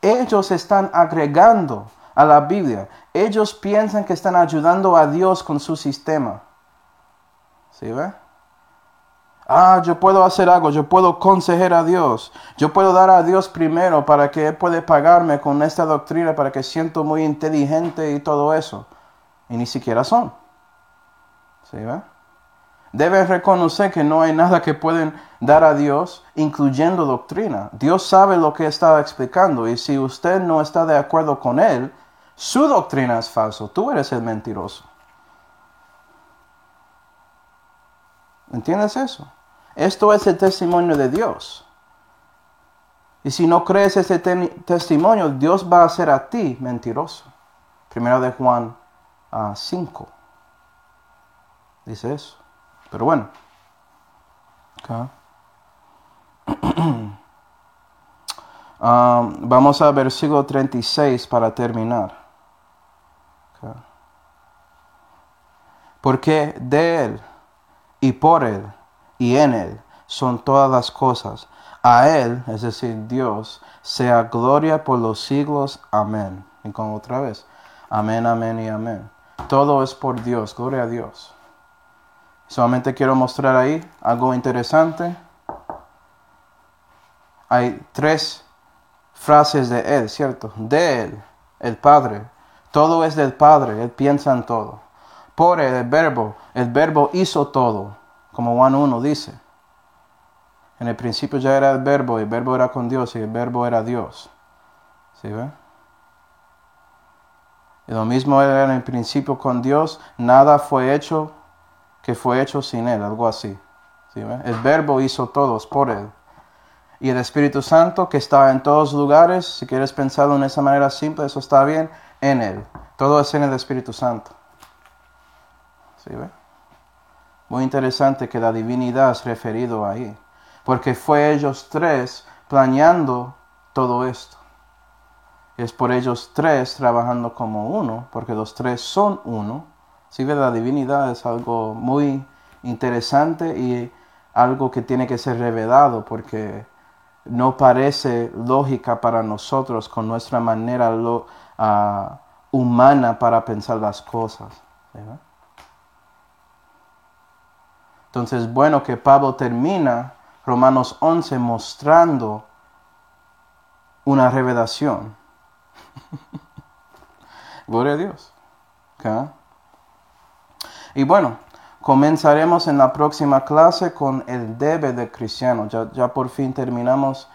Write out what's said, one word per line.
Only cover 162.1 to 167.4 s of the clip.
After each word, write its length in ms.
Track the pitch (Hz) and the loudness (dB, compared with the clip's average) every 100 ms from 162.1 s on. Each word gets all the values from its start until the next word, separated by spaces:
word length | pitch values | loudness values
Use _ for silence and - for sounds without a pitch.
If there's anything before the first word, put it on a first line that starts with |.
| 139 113 107 - _ _ _ _ _ _ _ _ _ _ _ _ _ _ _ | 2 -4 -8 -14 _ _ _ _ _ _ _ _ _ _ _ _ _ _ _
una 260 | - 135 127 | 0 2 2
revelación. 840 | 127 127 120 113 - 147 98 104 107 _ _ _ _ _ _ - - _ | 2 -2 -2 -4 -4 -4 -4 -8 -20 _ _ _ _ _ _ -20 -20 _
<laughs> 1600 | 143 _ - _ - _ _ _ _ _ _ _ - | -20 _ -20 _ -20 _ _ _ _ _ _ _ -20